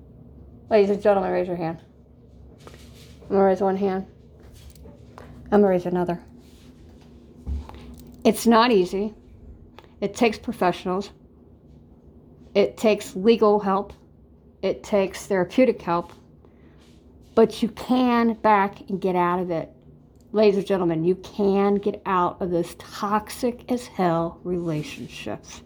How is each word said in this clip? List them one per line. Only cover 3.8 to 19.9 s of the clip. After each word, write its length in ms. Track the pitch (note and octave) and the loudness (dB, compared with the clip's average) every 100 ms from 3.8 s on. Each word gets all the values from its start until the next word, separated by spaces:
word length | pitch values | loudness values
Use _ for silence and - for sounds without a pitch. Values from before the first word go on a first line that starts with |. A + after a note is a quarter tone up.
| G3 F#3+ G3 - - - - - - - - - - - - - - | -2 -4 -8 -18 -20 -20 -20 -20 -20 -20 -20 -20 -20 -20 -20 -20 0
I'm 100 | G#3 | 4
gonna 60 | G3+ | 4
raise 180 | F3+ F3+ | 4 0
another. 360 | F3+ F3 E3+ - - - - - - - - - - - - - - - - - - - - | -2 -2 -6 -10 -20 -20 -20 -20 -20 -20 -20 -20 -20 -20 -14 -8 -6 -8 -16 -18 -18 -20 0
It's 220 | G#3+ G#3+ A3+ | 0 2 4
not 260 | A3+ A#3+ | 4 4
easy. 420 | G#3 F3+ G3 G#3+ - - - - - - - - - | 2 2 -4 -6 -10 -20 -20 -20 -20 -20 -20 -20 -8
It 160 | G3+ - | -8 0
takes 220 | A#3 A3 | 0 0
professionals. 720 | - - F3+ E3+ F#3+ F#3 G3+ - - - - - - - - - - - - - - | -8 -2 -2 -2 -6 -6 -8 -16 -20 -20 -20 -20 -20 -20 -20 -20 -20 -20 -20 -20 -4
It 240 | G3+ G3 - | 0 0 0
takes 380 | A3 G3+ - F#3 | 0 0 -2 0
legal 440 | G#3+ A3+ G#3+ G#3 | 4 6 4 4
help. 340 | G3 F#3+ G3+ - - - - - - _ | 2 -2 -4 -14 -20 -20 -20 -20 -20 _
It 220 | F#3+ - | -4 -4
takes 420 | - G#3 F#3+ - - | -2 0 0 -4 -4
therapeutic 560 | F#3+ F3 - B3+ - | -2 0 2 2 2
help. 320 | - E3+ - - - - - - - - - - - - - | -4 -4 -4 -16 -20 -20 -20 -20 -20 -20 -20 -20 -20 -20 -2
But 280 | - A3+ - | 2 2 2
you 80 | A3 | -6
can 640 | - - B3+ B3 A#3+ A#3 | -6 -4 0 2 2 0
back 560 | A3 G#3+ G#3 G3 - - | 0 2 2 2 -6 -10
and 100 | F#3 | -4
get 160 | F#3+ F3+ | -2 0
out 240 | F3 F3+ | 0 -2
of 100 | F3+ | -2
it. 200 | D#3+ - - - | -6 -6 -14 -20